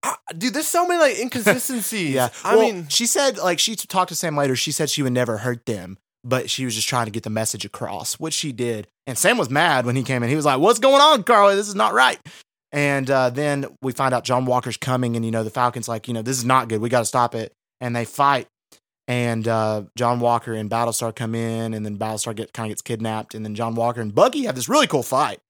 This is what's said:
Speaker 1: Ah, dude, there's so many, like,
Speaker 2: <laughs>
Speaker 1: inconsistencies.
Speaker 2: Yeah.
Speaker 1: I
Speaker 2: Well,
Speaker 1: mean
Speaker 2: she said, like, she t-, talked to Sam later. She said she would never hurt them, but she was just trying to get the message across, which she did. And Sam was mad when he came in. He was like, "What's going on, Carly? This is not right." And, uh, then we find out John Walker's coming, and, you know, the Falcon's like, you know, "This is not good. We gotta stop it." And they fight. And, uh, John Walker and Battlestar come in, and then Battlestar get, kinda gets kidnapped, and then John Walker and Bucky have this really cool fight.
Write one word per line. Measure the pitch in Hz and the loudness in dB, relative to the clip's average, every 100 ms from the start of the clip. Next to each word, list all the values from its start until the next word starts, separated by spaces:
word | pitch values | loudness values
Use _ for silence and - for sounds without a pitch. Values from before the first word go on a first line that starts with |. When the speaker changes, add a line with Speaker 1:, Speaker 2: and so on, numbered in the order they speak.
Speaker 1:
Ah, | - - - 165 | -4 -4 -8 -4
dude, | 233 | -4
there's | 247 311 | -2 -2
so | 349 359 | 0 2
many, | 349 | 4
like, | 302 233 | 2 2
Speaker 2:
<laughs> | |
Speaker 1:
inconsistencies. | 247 247 202 226 - 247 196 220 165 | -4 0 2 2 0 -4 -4 -2 0
Speaker 2:
Yeah. | 135 123 - | 2 0 0
Speaker 1:
I | 180 214 | 2 4
Speaker 2:
Well, | 220 | 4
Speaker 1:
mean | 190 156 | 0 -2
Speaker 2:
she | - 233 | -2 0
said, | - 277 208 | 2 2 2
like, | 175 175 | 0 0
she | - 220 | -2 -4
t-, | - | -4
talked | 190 180 | 0 0
to | 165 | -2
Sam | 175 147 | -2 0
later. | 143 127 | 0 0
She | - | -2
said | 143 156 | -2 -2
she | - | 0
would | 135 | 0
never | 123 123 110 | 2 2 0
hurt | 123 120 - | -2 -4 -4
them, | 107 90 98 _ _ | -6 -8 -16 _ _
but | 120 127 - | -2 -2 -2
she | - 131 | -4 -4
was | 110 | -4
just | 107 | -2
trying | 127 113 | 0 -2
to | |
get | 107 | -4
the | 113 | -4
message | 110 110 110 101 | -4 -2 -4 -8
across, | - 110 92 - - | -10 -8 -8 -8 -8
which | 160 | -6
she | 156 156 | -6 -6
did. | 117 123 110 101 _ - | -4 -4 -4 -8 _ -10
And | 123 | 0
Sam | 185 240 | 2 2
was | 143 | 0
mad | 135 170 139 123 | 2 4 4 2
when | 123 | -2
he | |
came | 123 131 | 0 -2
in. | 120 | 0
He | 151 | 2
was | 147 | 2
like, | 131 | 4
"What's | 175 226 | 4 4
going | 262 277 | 4 6
on, | 294 294 | 6 4
Carly? | 185 226 202 196 | 4 6 6 4
This | 208 | -2
is | 196 | 0
not | 214 | 0
right." | 208 254 208 - - - _ _ | 4 2 2 -10 -20 -20 _ _
And, | 143 143 139 131 | -2 0 0 2
uh, | 135 127 | 2 2
then | 123 147 143 135 69 | 0 -2 -2 -4 -6
we | 131 | -8
find | 120 135 | -2 0
out | 123 | 0
John | - 127 127 | 0 0 2
Walker's | 123 123 110 | 0 0 -6
coming, | - 127 123 117 | -2 0 0 0
and, | 113 | -2
you | |
know, | 113 | -2
the | 110 | -2
Falcon's | 131 123 120 117 | 0 0 0 -6
like, | 113 - | -8 -6
you | |
know, | 117 | -6
"This | 110 131 | -4 -2
is | 120 | 2
not | 131 117 | 2 2
good. | 110 | -2
We | 117 | 2
gotta | 123 113 | 0 2
stop | 127 120 117 | 0 0 -2
it." | 110 _ _ _ | -10 _ _ _
And | 127 120 | -4 -4
they | 117 | -4
fight. | - 143 139 - _ _ _ _ _ - | 2 2 2 -2 _ _ _ _ _ -4
And, | 123 120 113 110 | -2 0 0 0
uh, | 113 110 107 101 - | 0 0 -2 -6 -2
John | 120 120 | 0 2
Walker | 120 120 - | 2 2 0
and | 110 107 | -6 -4
Battlestar | 117 117 113 120 110 | -2 -2 -2 -4 -4
come | 117 | -4
in, | 113 113 113 113 | -2 -2 -4 -4
and | 110 | -6
then | 107 104 | -6 -6
Battlestar | 110 110 117 104 | -6 -4 -6 -8
get, | 110 | -10
kinda | - 113 | -8 -8
gets | 104 | -8
kidnapped, | - 117 113 110 110 | -8 -6 -4 -4 -8
and | 110 | -12
then | 107 107 | -10 -4
John | 113 | -4
Walker | 113 117 120 | 0 0 0
and | 110 | -2
Bucky | 104 220 285 247 | 4 4 4 -4
have | 127 | -4
this | 123 | 0
really | 277 262 | 2 4
cool | 147 | 0
fight. | 117 131 143 101 | 0 0 0 -2